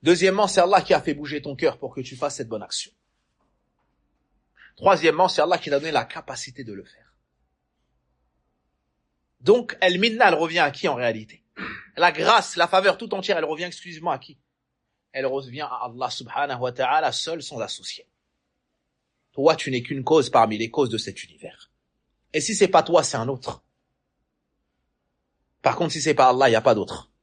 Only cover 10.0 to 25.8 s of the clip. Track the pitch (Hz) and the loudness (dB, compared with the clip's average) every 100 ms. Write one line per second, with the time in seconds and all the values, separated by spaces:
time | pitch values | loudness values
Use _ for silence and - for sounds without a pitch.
10 | 226 220 220 156 165 165 151 139 180 131 | 0 4 2 4 0 0 0 0 -4 -2
11 | 123 110 107 - _ - - - - - | -2 -4 -10 -20 _ -16 -14 -14 -16 0
12 | 175 151 - 220 - - 170 190 196 - | 2 2 4 4 2 -2 2 4 4 0
13 | 220 196 185 180 156 156 175 175 175 160 | -4 -8 -2 -2 -2 -4 -8 -12 -18 -10
14 | 165 135 - 147 _ _ _ _ _ _ | -6 -8 -10 -20 _ _ _ _ _ _
15 | _ - 135 135 135 123 147 120 123 120 | _ -6 -4 -4 -8 -12 -10 -10 -10 -8
16 | 127 - - - 143 127 127 120 127 147 | -10 -8 -10 -6 -6 -4 -8 -4 0 0
17 | 156 117 - 165 139 135 104 - - - | 0 -4 -8 -8 -10 -10 -10 -10 -14 -16
18 | _ _ _ _ _ _ _ _ _ _ | _ _ _ _ _ _ _ _ _ _
19 | _ _ _ - 143 156 - 127 120 139 | _ _ _ 0 2 2 -2 -6 -6 -6
20 | 131 156 127 - 110 107 113 131 131 113 | 2 2 4 4 2 0 -6 -2 -2 -2
21 | - 92 - _ - - - _ _ _ | -8 -12 -18 _ -20 -20 -20 _ _ _
22 | _ _ _ 156 - 214 202 175 156 170 | _ _ _ -6 -4 2 4 4 4 2
23 | 151 123 117 131 - - _ _ _ _ | 2 -4 -6 -8 -10 -14 _ _ _ _
24 | _ _ _ _ _ _ _ _ _ _ | _ _ _ _ _ _ _ _ _ _
25 | _ _ _ _ _ _ - 127 | _ _ _ _ _ _ -2 0